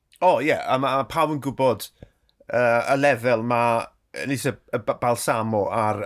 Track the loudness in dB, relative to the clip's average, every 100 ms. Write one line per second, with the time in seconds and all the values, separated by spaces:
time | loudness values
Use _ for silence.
0 | _ _ 2 4 2 -2 0 0 0 -2
1 | -2 -2 -2 -2 -6 0 0 0 -6 _
2 | -20 _ _ _ -4 0 2 2 2 2
3 | 2 2 0 0 0 0 2 0 -4 _
4 | _ -10 -6 -4 -4 -6 _ -4 -4 -2
5 | -2 0 0 -2 0 0 0 0 0 -2